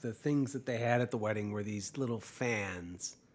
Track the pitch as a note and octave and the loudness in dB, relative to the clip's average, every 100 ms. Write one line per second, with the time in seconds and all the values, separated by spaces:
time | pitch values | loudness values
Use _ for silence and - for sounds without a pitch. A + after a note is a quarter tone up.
0 | A#2+ A2 D3 C#3+ C3 C3 C3 A2+ A#2+ A#2+ | -6 -2 2 4 2 0 -2 0 4 4
1 | A#2+ A#2 G#2+ G#2+ G#2 G#2 G#2 G#2 G2 C3+ | 4 2 2 2 0 -2 -2 -4 -4 -2
2 | B2+ A2+ - - B2 A2 G2 F2+ F2 F2 | 0 0 -4 -2 0 0 0 -6 -8 -8
3 | - - _ | -10 -10 _